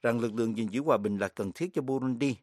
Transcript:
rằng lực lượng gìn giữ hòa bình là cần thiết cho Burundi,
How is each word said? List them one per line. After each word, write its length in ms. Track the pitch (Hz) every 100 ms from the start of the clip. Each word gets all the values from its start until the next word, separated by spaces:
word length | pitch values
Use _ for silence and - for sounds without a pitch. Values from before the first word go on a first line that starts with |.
rằng 180 | 120 117
lực 140 | 117
lượng 240 | 110 113 110
gìn 100 | 107
giữ 140 | 117
hòa 160 | 151 110
bình 200 | 104 101
là 100 | 98
cần 240 | - 98
thiết 220 | - 185
cho 80 | 160
Burundi, 540 | 131 135 131 120 139 110